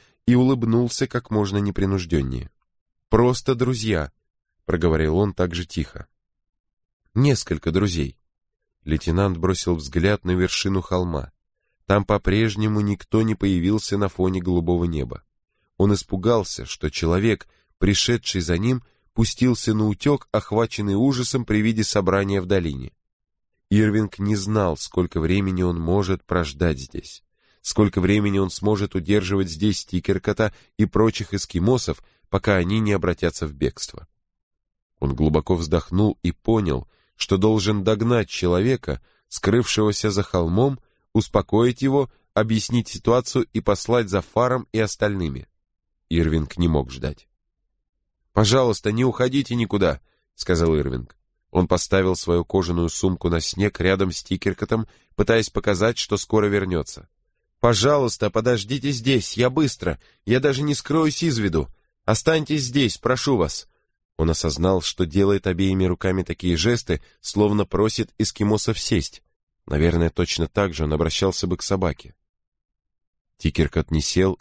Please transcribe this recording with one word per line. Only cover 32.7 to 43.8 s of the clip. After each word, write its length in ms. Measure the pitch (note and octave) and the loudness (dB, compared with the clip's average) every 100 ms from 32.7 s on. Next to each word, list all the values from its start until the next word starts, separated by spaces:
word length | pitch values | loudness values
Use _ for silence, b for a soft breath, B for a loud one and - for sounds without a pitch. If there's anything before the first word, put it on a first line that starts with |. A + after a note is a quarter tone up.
| G#2+ | 0
не 140 | G#2+ | 0
обратятся 560 | G2 F2 E2+ E2+ - D#2+ | 0 0 -2 -2 -4 -8
в 40 | |
бегство. 540 | C#2+ C#2+ - - - - _ _ _ _ _ _ _ _ _ | -4 -4 -4 -12 -12 -20 _ _ _ _ _ _ _ _ _
Он 140 | C#2+ | -4
глубоко 420 | C2 D#2 D2+ - F2+ | 0 2 2 2 -2
вздохнул 640 | D#2+ E2 - F2+ G#2+ - | 0 -2 0 0 0 0
и 80 | F2 | -4
понял, 560 | - - A2+ F#2 B1+ - _ _ - | -4 0 0 0 -2 -6 _ _ -12
что 160 | - G2 | -2 2
должен 480 | G#2+ A2 G2 G#2+ | 4 2 2 0
догнать 460 | F#2+ A2 A2+ A#2+ G2+ | 0 0 2 0 -2
человека, 720 | - F2+ F2 A2 C3 - C2+ - _ _ | -2 0 2 0 -2 -4 -10 -10 _ _
скрывшегося 840 | - - A#2 A#2+ - G#2+ G#2 G#2+ | -6 0 2 2 0 0 0 -2
за 120 | G2 | -2
холмом, 580 | G2+ F#2 E2+ F2+ C3+ C3+ _ _ _ | -2 0 0 2 2 0 _ _ _
успокоить 720 | A2 - G#2+ - G#2 A#2+ B2 | -2 0 0 0 2 2 2
его, 280 | C3+ C#3 C3 _ _ | 0 0 -2 _ _
объяснить 560 | - A2 A2 - A#2+ G#2+ | -2 0 0 0 -2 -2
ситуацию 580 | - - B2 B2 B2+ A#2 | -2 2 2 2 -2 -2
и 80 | A2 | -2
послать 480 | - G2+ | 0 0